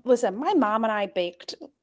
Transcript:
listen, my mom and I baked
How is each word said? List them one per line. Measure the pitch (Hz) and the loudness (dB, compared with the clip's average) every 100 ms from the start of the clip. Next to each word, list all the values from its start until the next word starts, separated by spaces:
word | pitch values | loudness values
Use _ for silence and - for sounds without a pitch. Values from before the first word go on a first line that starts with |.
listen, | 247 240 208 202 | 0 2 2 -2
my | 330 | 0
mom | 370 214 220 | 2 2 2
and | 226 | 0
I | 208 202 | -2 -2
baked | 185 175 - - - - _ | -2 -4 -6 -16 -16 -18 _